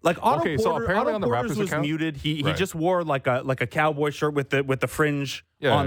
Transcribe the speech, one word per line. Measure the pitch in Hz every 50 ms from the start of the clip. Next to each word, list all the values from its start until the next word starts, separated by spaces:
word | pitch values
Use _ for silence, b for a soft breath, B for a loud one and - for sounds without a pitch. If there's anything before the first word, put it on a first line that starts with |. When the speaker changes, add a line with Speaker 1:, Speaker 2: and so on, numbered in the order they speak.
| -
Speaker 1:
like | 190 175 -
Otto | - 220 254 311
Speaker 2:
Okay, | 339 180 156 139
so | 220 -
Speaker 1:
Porter, | - 151 233
Speaker 2:
apparently | - 185 208 254 - 220
Speaker 1:
Otto |
Speaker 2:
on | 214
the | 196 240
Speaker 1:
Porter's | 240 233 247 233 160
Speaker 2:
Raptors | 208
Speaker 1:
was | 202 185
Speaker 2:
account | 156 151
Speaker 1:
muted. | 151 147 156 156 156 160 151 135
He, | - 156 151
he | 156 139
Speaker 2:
Right. | 135 90
Speaker 1:
just | - 190 185 -
wore, | 165 156 175 185 175 175
like, | 156 143 135 - 135
a, | 123 127 -
like, | 135 131 -
a | 135 -
cowboy | - 160 151 156 156 143 151 151
shirt | 143 - 156 151 147
with | 143 135 -
the, | - 135 139
with | 131 135 123
the | - 123
fringe | - - 156 151 147 143 139 131 - - - _ _ _
Speaker 2:
Yeah, | - 139 139
Speaker 1:
on | 147 139